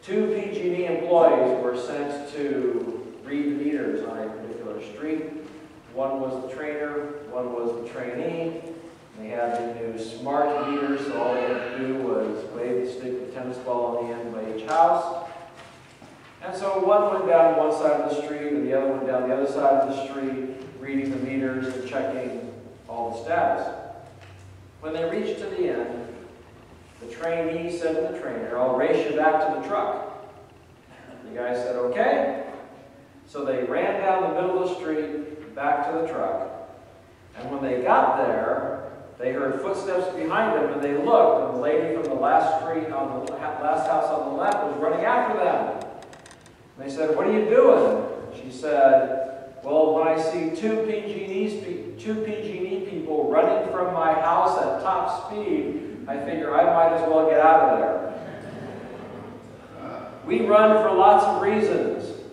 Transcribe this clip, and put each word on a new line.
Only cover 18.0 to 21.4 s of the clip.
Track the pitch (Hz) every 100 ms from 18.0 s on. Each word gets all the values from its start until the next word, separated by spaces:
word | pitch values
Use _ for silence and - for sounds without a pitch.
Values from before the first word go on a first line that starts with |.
of | 147
the | 147 147
street | 147 147
and | 143 127
the | 135
other | 135
went | 127 127
down | 127 127
the |
other | 135 139
side | 139 135 135 135
of |
the | 135 139
street, | 139 135 131 127 - - -
reading | 135 139 139
the | 135
meters | 131 135